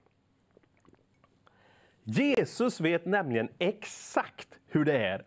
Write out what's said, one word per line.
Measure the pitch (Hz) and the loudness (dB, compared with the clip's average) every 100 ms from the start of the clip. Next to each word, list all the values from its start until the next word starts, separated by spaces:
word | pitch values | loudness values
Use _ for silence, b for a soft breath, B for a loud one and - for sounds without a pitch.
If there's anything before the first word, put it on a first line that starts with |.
| _ _ _ _ _ _ _ _ _ _ _ _ _ _ _ b b b b b | _ _ _ _ _ _ _ _ _ _ _ _ _ _ _ b b b b b
Jesus | 113 110 285 247 170 - 240 - | -4 0 2 4 2 0 -2 0
vet | 160 170 180 | 0 0 0
nämligen | 202 160 113 113 - | -2 0 0 -2 -2
exakt | 175 - - - - - - - - - _ | -2 -2 -8 -14 -4 -2 -2 -6 -20 -20 _
hur | 156 147 | 0 2
det | 139 | 2
är | 101 95 | 0 -2